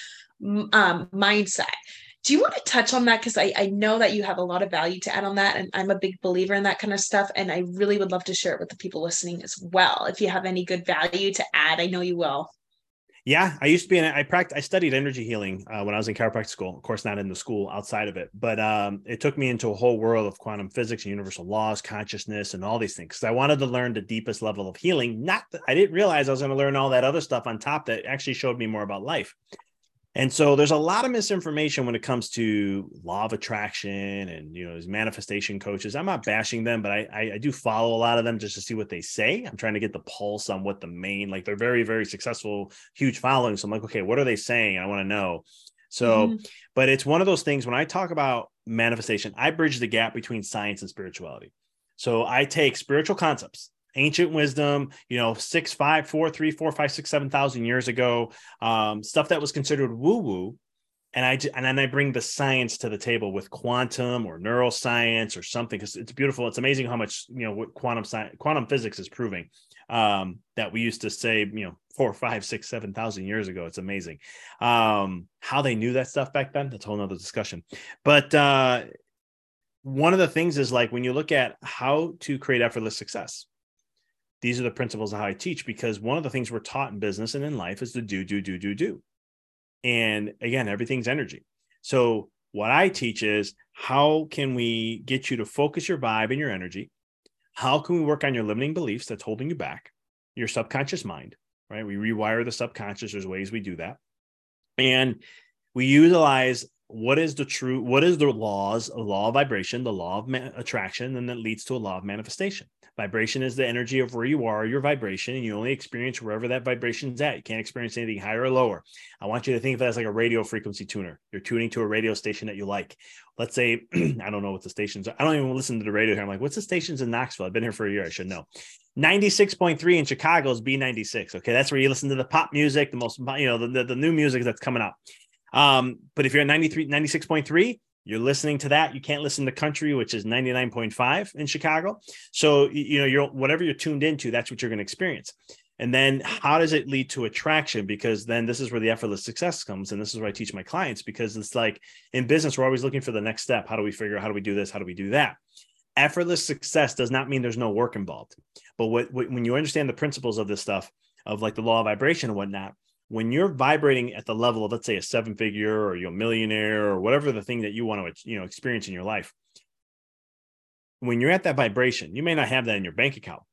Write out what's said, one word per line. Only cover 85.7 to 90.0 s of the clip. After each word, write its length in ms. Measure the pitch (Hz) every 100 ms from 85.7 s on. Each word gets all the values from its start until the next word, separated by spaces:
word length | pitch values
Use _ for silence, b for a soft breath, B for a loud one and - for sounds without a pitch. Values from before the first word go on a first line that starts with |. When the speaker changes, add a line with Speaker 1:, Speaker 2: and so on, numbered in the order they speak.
| 107 120 104
Speaker 2:
one 160 | 110 147
of 60 |
the 80 | 147
things 220 | 131 117
we're 80 | 117
taught 320 | - 139 135
in 80 | 104
business 340 | 104 95 113
and 100 | 143
in 140 | 147 139
life 240 | 87 98
is 120 | 120
to 100 | 123
do, 200 | 110 98
do, 160 | 90 101
do, 200 | 98 90
do, 160 | 101 101
do. 260 | 190 - _ _ _ _ _ _ _ _
And 520 | 123 117